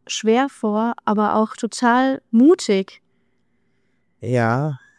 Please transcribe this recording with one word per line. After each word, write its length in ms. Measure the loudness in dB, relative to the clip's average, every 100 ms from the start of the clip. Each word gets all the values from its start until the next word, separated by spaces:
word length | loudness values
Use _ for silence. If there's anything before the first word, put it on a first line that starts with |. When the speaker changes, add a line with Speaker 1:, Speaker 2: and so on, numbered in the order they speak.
| -12
Speaker 1:
schwer 420 | -6 0 0 0
vor, 460 | -4 -4 -2 -2 -4
aber 300 | -4 -2 0
auch 220 | 0 -2 -4
total 680 | -10 -2 0 2 0 -2 -2
mutig. 720 | 4 4 4 2 -2 -2 -10 _ _ _ _ _ _ _ _ _ _ _ _
Speaker 2:
Ja, 580 | -4 0 0 0 -2 -6 _